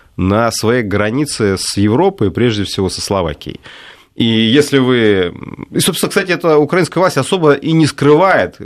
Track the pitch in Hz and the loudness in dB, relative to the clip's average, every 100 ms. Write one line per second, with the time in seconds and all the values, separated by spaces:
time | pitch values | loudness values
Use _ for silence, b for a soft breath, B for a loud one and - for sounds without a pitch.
0 | b - 92 107 117 - 110 123 104 101 | b -4 0 2 0 0 0 0 0 -2
1 | 107 131 147 - 104 95 - 101 104 120 | -2 -2 -4 -2 -2 -2 -4 -2 0 2
2 | 190 196 101 107 120 104 92 - 92 - | 0 0 -2 0 0 0 -4 -4 -4 -4
3 | - 98 82 71 - - B B B B | -4 -2 -2 -6 -12 -16 B B B B
4 | B - 117 113 113 143 143 139 127 123 | B -2 0 2 2 2 2 2 2 2
5 | 110 95 87 - - - - - 190 160 | 2 2 0 -6 -14 -14 -8 -4 -2 -2
6 | 160 196 185 175 170 151 147 180 165 165 | -4 -2 -2 -2 2 2 2 0 0 0
7 | 185 - - 190 156 - 156 160 147 - | 0 0 -2 2 2 2 2 2 2 2
8 | 143 151 190 147 90 - | 4 4 4 2 -2 -6